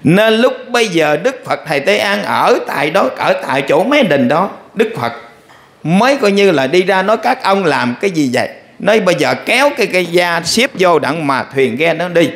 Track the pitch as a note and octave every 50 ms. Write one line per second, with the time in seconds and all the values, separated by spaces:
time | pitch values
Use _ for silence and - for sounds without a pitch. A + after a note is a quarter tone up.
0 | - B2+ E3+ G3+ A3 A3+ A3 A3+ A#3+ B3+ C4 - - - - A#3+ A#3 G#3 E3+ D#3+
1 | D#3 D3 D3+ D3 F3+ - - - - B2+ C#3+ C#3 - D3+ D#3 C#3+ C#3 F#3+ G#3 G#3
2 | - G3+ G3+ G#3 G3+ A2+ A#2 A#2 D3 F#3 B3 F4 - - - C#3 C#3+ D#3 D#3+ G3
3 | A3+ C4 - - - D#3+ F#3+ - - - C3 C#3 C#3 - C#3+ D#3+ F#3+ B3 D4 D4
4 | B3+ F3 C#3+ C#3 B2 B2 C#3+ E3 F#3+ F#3+ - - - - - F#3+ A#3 G#3+ - -
5 | A#2+ A#2 - - - - - - _ - - - - _ _ _ - D#3 F3 G3
6 | A3+ C4 D4 C4+ B3 G3+ G3 G3 G3+ G3 E3 C#3 C3 C3 D#3+ F#3 F#3 F3+ G3 F#3+
7 | F#3+ G3+ A3 A#3+ - B3 C4+ - - F#3+ G3 G3 F#3+ D#3 C#3 B2+ B2 B2 B2 -
8 | - G3+ F3 D#3 D3 B2+ A#2+ B2 G#2 - - - - - - - - G3 A3 A3
9 | F#3+ F#3 F3 D3 - - C3 - - - A3 B3 C#4 D4 C#4+ - G#3+ F#3 E3+ F#3
10 | F3+ E3+ E3+ F3+ F3+ F3 E3+ E3+ E3+ E3 - A3+ B3 C#4 - F#3 F#3 F3+ E3+ D3+
11 | B2+ B2 D3 E3+ D#3 C#3 C3+ B2+ - - C3 C3+ C3+ A#2+ A2 B2+ D#3+ E3+ D#3 D#3+
12 | F3 F3+ E3+ E3+ E3 B2 -